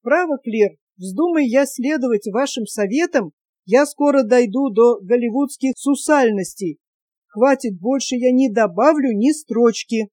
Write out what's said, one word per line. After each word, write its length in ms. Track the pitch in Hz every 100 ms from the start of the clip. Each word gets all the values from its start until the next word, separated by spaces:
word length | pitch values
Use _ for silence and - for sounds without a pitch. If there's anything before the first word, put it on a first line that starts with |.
Право, 360 | 233 311 349 277
Клер, 340 | 233 220 202 156 _ _
вздумай 500 | 226 190 349 330 269
я 180 | 247 277
следовать 600 | - 254 311 247 214 214
вашим 380 | 202 269 - 208
советам, 680 | - 202 254 349 302 170 _ _ _ -
я 200 | 233 294
скоро 380 | - 285 277
дойду 460 | 220 247 240 247 277
до 300 | 202 240 214
голливудских 720 | 185 240 240 233 285 - 262 247
сусальностей. 1000 | 277 277 - 294 240 202 180 - 185 147 _ _ _ _ _
Хватит, 520 | 208 262 269 247 180
больше 360 | 202 269 - 247
я 180 | 254
не 160 | 254 262
добавлю 640 | 202 208 170 277 302 262
ни 200 | 208 254
строчки. 760 | 302 - 226 240 220 - 226 208